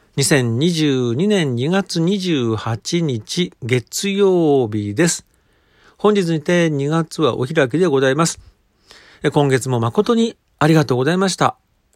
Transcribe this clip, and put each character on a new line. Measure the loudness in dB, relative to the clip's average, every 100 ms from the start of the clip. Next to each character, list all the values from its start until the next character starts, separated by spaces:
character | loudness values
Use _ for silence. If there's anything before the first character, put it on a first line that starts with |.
| _ -4
二 |
千 | 0 2 0 0
二 | 0
十 | 0 0 0 -2
二 | 0 0
年 | 0 0
二 | -2 0
月 | -2 -2 -2
二 | 0 0
十 | -2 -2 0 -2
八 | -4 -6 -4 -2
日、 | -2 -4 -6 -4 -6 -6
月 | -4 -4 -4 -6 -4
曜 | 0 2 2 2 2 0
日 | -4 -4
で | 0 0
す。 | -2 -10 _ _ _ _ _ _ _
本 | 0
日 | 2 0
に | -2
て | 0 0 2
二 | 0 -2
月 | -2 -2 -2
は | 0 0
お | -2
開 | 0 0
き | 2
で | 2
ご | 2
ざ | 2
い |
ま | 2 0
す。 | -4 -16 _ _ _ _ -20 -20 -6
え、 | -2
今 | 2 2
月 | 0 0
も | -2
誠 | 0 0 0
に | 2 0 -4 _ -2
あ | 2
り |
が | 2
と | 2
う | 0
ご |
ざ | 0
い | 0
ま | 0
し | 0
た。 | -2 -4 _ _ _